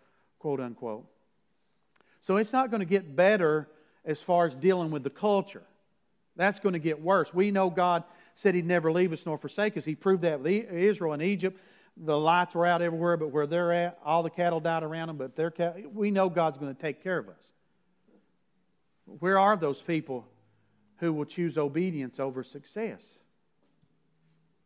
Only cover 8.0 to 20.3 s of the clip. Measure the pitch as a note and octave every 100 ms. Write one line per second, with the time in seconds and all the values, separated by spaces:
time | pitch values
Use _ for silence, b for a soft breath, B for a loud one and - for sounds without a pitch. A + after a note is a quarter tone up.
8 | - B B _ G3+ F3+ E3+ F3 D#3+ E3+
9 | F#3 D#3+ E3 D3+ D3 - G#3+ F#3 D#3 D3+
10 | F#3+ F#3+ E3+ D3 C#3+ G3+ A3 E3+ G3 G#3
11 | E3 D3 E3+ G3 F#3 F#3+ B B B -
12 | D#3 D3 D#3 F3 F3 E3+ F3 E3+ E3+ E3
13 | F3 E3+ D#3 C#3+ D3 E3+ E3+ E3+ F3 E3+
14 | D3 E3 E3 - F3 E3 D#3+ E3 D#3 E3
15 | E3 D3 C3 - E3 E3 E3+ E3+ A3+ G#3
16 | G#3 G3 F#3+ F3 D#3+ C3+ C#3+ C3 D#3 C3+
17 | F#3 E3+ G2+ F2 _ _ _ _ _ _
18 | _ _ _ _ _ _ _ _ _ _
19 | - - F3+ G3 G3 G#3 D#3 C3+ - E3
20 | - B2+ G#2+